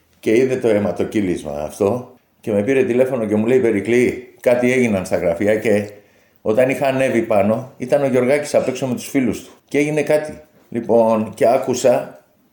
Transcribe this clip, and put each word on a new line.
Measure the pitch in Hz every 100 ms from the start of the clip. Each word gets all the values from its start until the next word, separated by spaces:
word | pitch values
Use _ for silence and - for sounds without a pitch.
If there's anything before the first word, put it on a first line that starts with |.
| _ _
και | 113 110
είδε | 131 113
το | 117
αιματοκύλισμα | 104 98 90 92 110 95 82 76
αυτό | 73 76 - 101 123 - - _ _
και | -
με | 104
πήρε | 104 135
τηλέφωνο | 110 120 131 127 107
και | 107
μου | 113
λέει: | 127
«Περικλή, | 113 104 101 120 110 - - -
κάτι | 127 120 123
έγιναν | 127 120 98 90
στα | 92
γραφεία», | 87 82 104 107
και | 117 104 101 - _ _ _ _
όταν | - 110 131
είχα | 135 139
ανέβει | 131 131 113
πάνω, | 107 104 101 113 123 -
ήταν | 143 143
ο | 139
Γιωργάκης | 127 123 147 143
απ' | 113 -
έξω | - 131
με |
τους | 117 -
φίλους | 143 120 87
του | - - _
και | 139
έγινε | 151 151
κάτι. | 143 151 - - - _ -
Λοιπόν, | 113 98 117 110 113 107
και | - 117
άκουσα | 135 131 123 127 135 139 - _ _ _